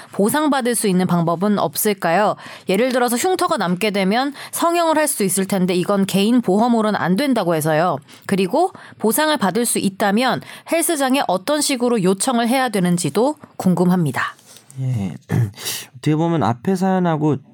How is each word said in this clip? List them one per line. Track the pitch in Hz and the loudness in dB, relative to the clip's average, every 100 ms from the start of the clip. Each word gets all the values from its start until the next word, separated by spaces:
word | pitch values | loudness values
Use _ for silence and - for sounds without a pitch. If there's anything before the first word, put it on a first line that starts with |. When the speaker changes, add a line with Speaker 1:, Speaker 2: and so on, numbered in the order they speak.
| - | -8
Speaker 1:
보상받을 | - 196 294 311 269 240 233 | -2 0 2 0 0 0 0
수 | 202 | 2
있는 | 180 180 | 2 2
방법은 | 175 165 170 208 202 | 2 0 0 0 0
없을까요? | 156 - 214 196 170 175 208 143 - - - | -2 -2 -2 0 0 2 2 -2 -8 -10 -2
예를 | 190 262 | 0 0
들어서 | 247 240 247 | 0 0 0
흉터가 | 370 370 349 320 | 0 0 0 0
남게 | 240 180 220 | -2 -2 -2
되면 | 196 185 226 277 - - | 0 0 0 -2 -6 -12
성형을 | - 330 349 330 311 | -4 0 2 2 2
할 | 302 | 0
수 | - | 0
있을 | 196 190 190 | -2 -2 -2
텐데 | 196 180 | 0 0
이건 | 180 175 202 196 | 0 0 0 0
개인 | 190 208 247 | 0 2 2
보험으로는 | 226 196 240 233 214 202 | 2 2 2 2 0 0
안 | 151 190 | 0 0
된다고 | 285 233 175 | 0 0 0
해서요. | 165 156 156 180 143 - - - | 0 0 2 0 -2 -8 -18 -4
그리고 | 190 185 277 370 - - - | -2 0 0 0 -4 -20 -4
보상을 | 214 254 302 302 | -2 0 0 0
받을 | 190 196 | 0 0
수 | 240 - | -2 -2
있다면 | 196 190 208 208 254 170 - - - | -2 0 0 2 0 -2 -6 -16 -2
헬스장에 | 330 330 311 262 277 - | 0 0 0 0 0 0
어떤 | 185 190 302 | -2 -2 -2
식으로 | 285 254 247 240 | 0 0 0 2
요청을 | 180 190 - 233 233 | 2 0 0 0 0
해야 | 269 254 | 0 0
되는지도 | 208 180 175 147 202 262 294 - - | 0 0 0 0 0 0 -2 -10 -4
궁금합니다." | 185 170 180 180 151 117 - - - - - 131 | 0 2 2 2 0 -2 -6 -10 -20 -20 -18 -8
Speaker 2:
예. | 131 120 95 65 - | -4 -2 -4 -8 -4
<clears throat> | - 104 - - - - - | -2 -2 -6 -10 -10 -12 -6
어떻게 | 147 156 | -2 0
보면 | 170 165 | 0 0
앞에 | 104 120 190 190 | 0 -2 -2 0
사연하고 | 190 185 180 151 151 139 - | 0 2 0 0 0 -2 -6